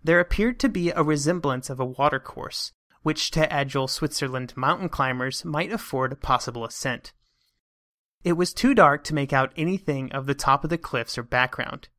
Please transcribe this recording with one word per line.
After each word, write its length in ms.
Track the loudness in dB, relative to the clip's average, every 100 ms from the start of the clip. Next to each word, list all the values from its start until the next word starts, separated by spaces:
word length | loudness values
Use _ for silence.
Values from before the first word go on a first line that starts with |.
there 160 | 4 4
appeared 400 | 4 2 2 2
to 80 | 0
be 220 | 2 -2
a 100 | 2
resemblance 640 | 2 2 2 0 0 -2 -4
of 120 | -4
a 40 |
watercourse, 840 | -4 2 2 0 -6 -12 -10 -8 -10 _ _ _
which 300 | -4 -2 -2
to 200 | 2 2
agile 360 | 2 -2 -2 -2
Switzerland 680 | -2 -4 -2 -4 -4 -6 -2
mountain 320 | 0 0 -2
climbers 560 | -2 -2 0 -4 -6
might 280 | -4 -4 -2
afford 400 | -6 -6 -2 -2
a 40 | -4
possible 480 | 0 0 0 -8
ascent. 480 | -8 -6 -6 -6 -10 _ _ _ _ _ _ _ _ _ _ _
It 120 | -2
was 200 | 2 0
too 180 | 2 4
dark 300 | 8 6 6
to 100 | 0
make 180 | -2 2
out 200 | 2 0 0
anything 560 | -2 0 -2 -4 -4
of 140 | -6 -4
the 80 |
top 280 | -2 2 2
of 80 | 2
the 80 | -4
cliffs 400 | -2 -4 -4 -8
or 60 |
background. 640 | -2 0 0 -2 -8 -10 -16